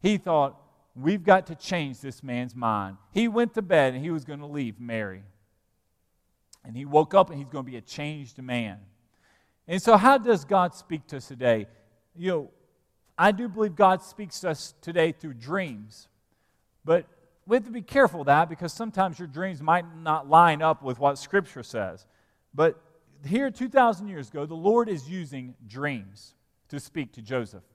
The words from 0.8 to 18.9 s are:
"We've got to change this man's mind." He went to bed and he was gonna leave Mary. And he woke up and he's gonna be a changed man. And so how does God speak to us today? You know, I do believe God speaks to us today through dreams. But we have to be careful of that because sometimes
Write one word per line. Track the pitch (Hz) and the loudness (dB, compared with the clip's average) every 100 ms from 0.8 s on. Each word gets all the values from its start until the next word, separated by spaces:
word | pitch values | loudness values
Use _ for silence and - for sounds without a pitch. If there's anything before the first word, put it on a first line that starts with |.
| _ | _
"We've | - 139 202 | -6 -2 -2
got | 170 190 180 | 4 4 4
to | |
change | 165 - 180 147 127 | -14 -6 -4 -4 -8
this | 135 - | -14 -14
man's | 135 123 123 | -8 -8 -8
mind." | 123 117 107 98 98 _ | -4 -2 -2 -4 -10 _
He | - 233 | -2 0
went | 220 240 | 0 -2
to | 226 | -2
bed | 190 170 135 | 2 4 4
and | 127 | 0
he | 156 | -6
was | 165 | -6
gonna | 135 143 147 | -8 -14 -10
leave | 147 127 101 | -6 -6 -8
Mary. | 120 113 104 95 98 _ _ _ _ _ _ _ _ _ _ _ _ _ | -8 -6 -6 -10 -20 _ _ _ _ _ _ _ _ _ _ _ _ _
And | - 113 | -16 -14
he | |
woke | 143 147 151 | 2 2 4
up | 190 185 | 4 4
and | 151 | 0
he's | 139 | -12
gonna | 139 | -12
be | 131 123 | -12 -14
a | |
changed | - - 147 151 131 - | -16 -10 -10 -10 -14 -18
man. | 127 123 110 98 98 _ _ _ _ _ _ _ - | -6 -4 -4 -10 -20 _ _ _ _ _ _ _ -8
And | 180 | -4
so | 220 214 | 6 6
how | 220 277 | 8 4
does | 233 208 | 4 0
God | 139 196 180 | 2 2 2
speak | - - 160 - | -4 -10 -10 -10
to | 139 | -16
us | - | -14
today? | 127 123 113 101 _ _ _ _ | -4 2 2 0 _ _ _ _
You | 170 180 | -8 -4
know, | 175 135 _ _ _ _ _ _ - | -4 -4 _ _ _ _ _ _ 2
I | 190 | 2
do | 202 240 | 2 -4
believe | 190 214 160 | -2 -4 4
God | 196 190 | 4 4
speaks | - - 202 - | -2 -16 -14 -8
to | 185 | -6
us | 151 - _ | -6 -8 _
today | - 170 165 | -6 0 0
through | 160 160 | 0 -12
dreams. | 123 117 185 175 113 107 107 - _ _ _ _ _ _ _ | -14 -8 -6 -6 -10 -16 -20 -20 _ _ _ _ _ _ _
But | 147 170 - _ _ _ - | 0 0 0 _ _ _ -2
we | 240 | -2
have | |
to | 247 | -2
be | 233 | -14
careful | 196 277 254 170 | -4 2 2 2
of | 143 | 2
that | 143 165 | 4 4
because | 160 175 | -2 -10
sometimes | - 226 | -8 -8